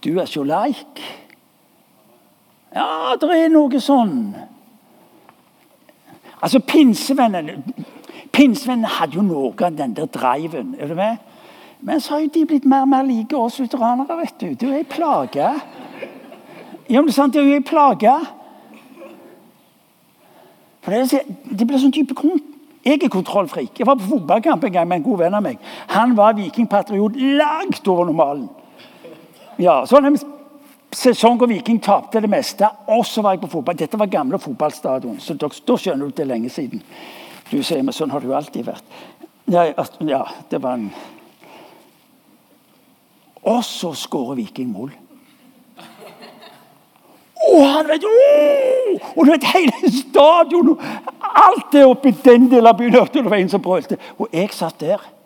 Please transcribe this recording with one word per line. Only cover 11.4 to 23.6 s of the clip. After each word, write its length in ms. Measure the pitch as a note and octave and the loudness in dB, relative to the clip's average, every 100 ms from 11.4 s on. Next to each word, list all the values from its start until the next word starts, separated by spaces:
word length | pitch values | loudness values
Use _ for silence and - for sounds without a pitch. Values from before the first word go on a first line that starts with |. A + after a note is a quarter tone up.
| - - - _ | -20 -20 -20 _
Men 180 | - D#4 | -6 -6
så 140 | - | -4
har 100 | D4 | -4
jo 80 | D#4 | -2
de 120 | E4 D#4 | -2 0
blitt 200 | D4+ C4+ | 0 2
mer 200 | C4+ C4+ | 2 2
og 40 | |
mer 160 | C4+ C4+ | 0 0
like 300 | A#3 A3 D4+ | -4 -4 -4
oss 220 | A#3 - | -4 -4
lutheranere, 560 | B3 C4+ A#3 B3 C#4 E4 | -8 -4 -2 -2 -4 -8
vet 180 | E4 - | -8 -10
du. 80 | F3+ | -10
Det 140 | C3+ B3 | -6 -4
er 40 | |
jo 80 | C#4 | -4
en 100 | D#4+ | -6
plage. 600 | - E4 A3 B2+ C#3 D#3+ D4 - - - - - - - - - - - - _ | -6 -2 -2 -4 -4 -4 -4 -10 -20 -20 -18 -18 -18 -20 -20 -20 -20 -20 -20 _
Ja, 120 | B3 | 2
men 60 | D#4 | 2
det 80 | |
er 40 | B3+ | 2
sant, 160 | C#4 | 2
det 80 | D4 | 2
er 80 | C#4 | 2
jo 100 | C#4+ | 2
en 60 | C#4 | 0
plage. 480 | D#4+ C#4+ G#3 G#3 C#4 E4 - - - - - _ - - - - - _ _ _ _ _ _ _ _ _ _ _ _ _ _ | 2 2 4 2 2 -2 -14 -20 -20 -20 -20 _ -20 -20 -20 -20 -20 _ _ _ _ _ _ _ _ _ _ _ _ _ _
For 120 | - | -6
det 260 | G#3 C4 C#4 | -2 0 -2
er, 100 | - F#3+ - | -4 -12 -12
det 200 | G3+ A#3 | -4 0
blir 100 | C#4 | 2
sånn 160 | C4+ | 2
type 220 | C4 D4 - | 0 -4 -2
kon-, 240 | D4 F4 - - _ _ | -2 -2 -6 -20 _ _
jeg 160 | - D4 | -2 0
er 120 | D4 | 0
kontrollfrik. 640 | F#3 F3 G3+ F3 - | -2 -2 -2 -2 -6